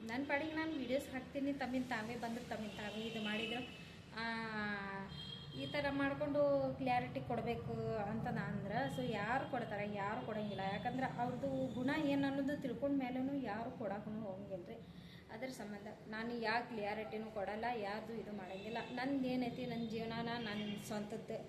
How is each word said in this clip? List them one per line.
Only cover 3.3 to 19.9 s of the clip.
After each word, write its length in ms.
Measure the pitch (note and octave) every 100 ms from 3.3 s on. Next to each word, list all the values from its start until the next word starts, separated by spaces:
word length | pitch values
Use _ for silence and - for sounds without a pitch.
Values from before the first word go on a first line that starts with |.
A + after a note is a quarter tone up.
| G#3+ A3 A#3+ C4 - - - - A3
ಆ, 80 | A3+ A3+ A3+ G#3+ G#3 G3+ G3 G3 G3 - - - - -
ಈ 40 | C#4
ತರ 200 | C#4+ C#4+
ಮಾಡ್ಕೊಂಡು 500 | C#4 C#4 C#4 D4 C#4+ C#4+ C#4 C4+ C4
ಕ್ಲಿಯಾರಿಟಿ 420 | C4 B3 B3 C4+
ಕೊಡ್ಬೇಕು 540 | - A3+ A3 A#3 - A3+ A3+ A3 G3+
ಅಂತ 160 | A3+ A#3+
ನಾ 140 | A3
ಅಂದ್ರ, 300 | G3+ G3+ G3 A3 C4+ B3
so 60 | B3
ಯಾರು 380 | G#3+ G#3 C4 -
ಕೊಡ್ತಾರ? 300 | C4 G#3+ G#3
ಯಾರು 460 | G3+ G#3 G3+ A#3 B3
ಕೊಡಂಗಿಲ್ಲ. 340 | G#3+ G#3+ G3 G3
ಯಾಕಂದ್ರ 320 | G#3 B3 B3+ B3+ A#3+
ಅವ್ರ್ದು 560 | B3 B3 C4+ C4 B3+
ಗುಣ 160 | A3+ B3+ C#4+
ಏನ್ 200 | D4 C#4
ಅನ್ನೋದು 380 | C#4 C#4 C4+ D4
ತಿಳ್ಕೊಂಡ್ 360 | C4 A3+ C#4+ C#4
ಮೇಲೇನು 360 | B3 B3+ C4
ಯಾರು 360 | C#4 A#3 G#3 A#3
ಕೊಡಕ್ಕೂ 400 | - G#3+ G3+ G#3+
ಹೋಗಂಗಿಲ್ರಿ. 680 | G#3+ G#3+ F#3+ G3 F#3 F3+ A#3 - - - - -
ಅದ್ರ 160 | A3 C4
ಸಂಬಂಧ 380 | B3+ G#3 G3+ G#3 - -
ನಾನು 240 | G#3+ A#3
ಯಾ 260 | A#3+ A3 A#3
ಕ್ಲಿಯಾರಿಟಿನೂ 680 | A#3+ A3+ G3+ G#3+ G#3+ G#3+ A3
ಕೊಡಲ್ಲ, 340 | G#3+ F#3+ G#3+ A#3
ಯಾರ್ದು 400 | A#3+ G3 G#3+ G#3
ಇದು 180 | A3+ G3+
ಮಾಡಂಗಿಲ್ಲ. 460 | G#3 F#3 F#3+ G#3 A#3 A3
ನಂದ್ 360 | B3 C4 C#4 B3+
ಏನೈತಿ, 400 | B3+ A#3+ B3 B3
ನನ್ 220 | A#3
ಜೀವನಾನ 400 | A3+